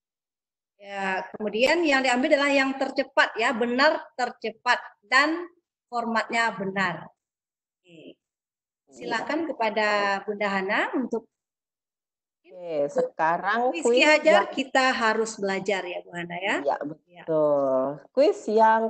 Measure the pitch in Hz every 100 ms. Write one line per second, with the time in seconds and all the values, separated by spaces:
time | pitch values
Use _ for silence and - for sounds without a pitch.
0 | _ _ _ _ _ _ _ _ 202 196
1 | 190 190 - - 208 208 269 330 330 269
2 | 262 247 294 285 285 277 269 262 277 277
3 | 269 - 277 - 240 226 240 247 302 320
4 | - - 240 - 220 - 247 240 - _
5 | 208 254 302 330 349 _ _ _ _ 240
6 | 226 226 - 233 226 185 196 196 185 165
7 | - _ _ _ _ _ _ _ 180 165
8 | 139 - _ _ _ _ _ _ _ -
9 | 247 226 - 302 320 - 226 214 208 208
10 | 202 196 214 208 208 196 190 233 427 311
11 | 240 226 - _ _ _ _ _ _ _
12 | _ _ _ _ 339 370 - 156 143 170
13 | 170 - 160 175 185 226 254 339 254 247
14 | 302 302 311 311 - - 269 269 262 233
15 | 226 220 220 - 196 190 190 190 180 175
16 | 185 175 170 175 196 294 139 - 147 160
17 | _ 175 - 156 151 143 135 131 135 147
18 | - - 311 403 - 214 220 220